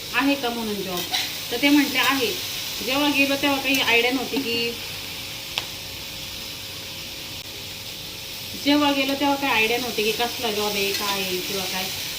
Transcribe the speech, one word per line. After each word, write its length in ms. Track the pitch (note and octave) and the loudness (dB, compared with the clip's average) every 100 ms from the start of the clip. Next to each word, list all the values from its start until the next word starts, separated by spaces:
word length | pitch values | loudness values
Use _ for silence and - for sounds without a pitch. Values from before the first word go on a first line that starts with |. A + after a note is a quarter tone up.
| - | -2
आहे 220 | A#3+ C#4 C#4 | 2 4 2
का 140 | A#3+ | 0
म्हणून 260 | A#3+ A3 G3 | -2 -2 -2
जॉब, 240 | F3+ F3 - - - - - | -2 -4 -2 -2 -2 -4 -4
तर 60 | A#3+ | 2
ते 80 | C#4+ | 6
म्हटले 300 | D4 C4 B3+ | 6 6 4
आहे. 320 | B3 C4+ A3+ - - - - - G3+ | 4 4 2 0 -4 -6 -6 -4 0
जेव्हा 240 | C4+ D4 | 2 4
गेलो 260 | C4+ C#4 C#4 | 4 4 4
तेव्हा 180 | C#4+ C#4 | 2 2
काही 220 | C4+ C4+ | 2 2
आयडिया 300 | A3+ A#3 A#3+ | 4 4 4
नव्हती 260 | C4 A3+ A3+ | 2 0 0
की, 380 | A#3 A#3 A#3 A3+ - - - - - - - - - - - - - - - - - - - - - - - - - - - - - - - - - - - - - - C#4 | 0 0 -2 -4 -8 -8 -8 -8 -8 -10 -8 -8 -8 -10 -10 -10 -10 -10 -8 -8 -8 -10 -10 -10 -10 -10 -10 -10 -10 -10 -10 -10 -10 -10 -10 -10 -10 -10 -10 -10 -8 -2 4
जेव्हा 260 | D4 C#4+ | 6 6
गेलो 220 | C#4 C4+ | 4 2
तेव्हा 220 | C#4 C#4+ C#4 | 2 2 2
काही 180 | C#4 | 2
आयडिया 260 | A3+ A3 A#3+ | 4 4 2
नव्हती 240 | A#3+ G#3+ | 0 0
की 80 | G#3+ | 0
कसला 400 | G#3+ A#3+ - A#3+ | 2 0 0 -2
जॉब 200 | G#3 G#3 | 0 0
आहे, 200 | G3+ G3 | 0 0
काय 300 | G3 G3+ G3 | 0 0 0
आहे 160 | F#3+ F3+ | 0 -2
किंवा 280 | F#3 G3 F#3 | -2 -4 -2
काय. 200 | F#3 F#3 - - | -2 -4 -4 -6